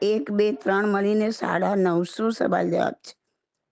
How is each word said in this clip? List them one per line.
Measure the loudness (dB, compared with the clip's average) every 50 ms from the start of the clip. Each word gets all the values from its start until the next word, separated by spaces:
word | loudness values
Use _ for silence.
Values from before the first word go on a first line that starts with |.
એક, | -2 0 0 -2 -2 -2
બે, | 0 2 2 2
ત્રણ | 0 -2 -2 0 0 2 2
મળીને | 2 0 0 2 2 2 2 0 0
સાડા | -2 -4 -2 -2 0 0 0 0 2
નવસો | 2 2 2 2 2 0 -2 -4 -4 -2 -2
સવાલ | -2 0 0 0 0 0 0 0
જવાબ | 0 0 0 -2 -2
છે. | -6 -14 -20 -20 _ _ _ _ _ _ _ _ _ _ _